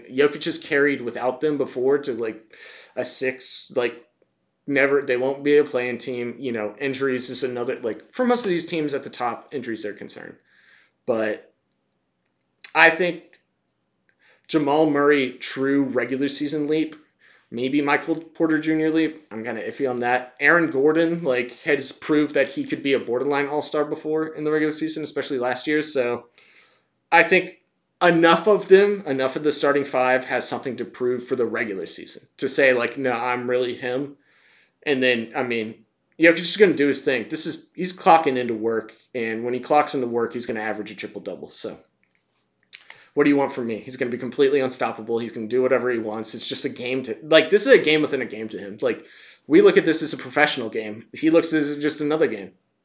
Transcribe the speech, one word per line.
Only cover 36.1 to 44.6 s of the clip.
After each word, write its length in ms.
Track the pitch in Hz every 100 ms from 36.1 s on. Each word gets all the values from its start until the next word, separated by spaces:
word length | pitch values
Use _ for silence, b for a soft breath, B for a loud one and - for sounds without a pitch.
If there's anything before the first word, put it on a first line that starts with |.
| -
Jokic 200 | 165 165
is 180 | 175 190
gonna 160 | 202
do 140 | 151 143
his 140 | 131
thing. 260 | - 127 104
This 160 | 156 165
is, 240 | - - -
he's 160 | 180
clocking 460 | - 190 165 151 127
into 160 | 123
work, 420 | 107 113 113 - - _
and 300 | 123 113 113
when 100 | 120
he 60 | 127
clocks 340 | 127 147 151
into 140 | 143 120
work, 260 | 117 117
he's 120 | 123 120
gonna 160 | 113
average 300 | 107 104 104
a 40 | 98
triple-double. 540 | 104 101 95 80 76
So 300 | - 110 78 _ _ _ _ _ _ _ _ _ - B B B -
what 100 | 143
do 40 |
you 40 | 143
want 160 | 135
from 160 | - 113
me? 120 | 107
He's 180 | 131 127
gonna 140 | 127
be 60 | 120
completely 440 | 127 131 135 143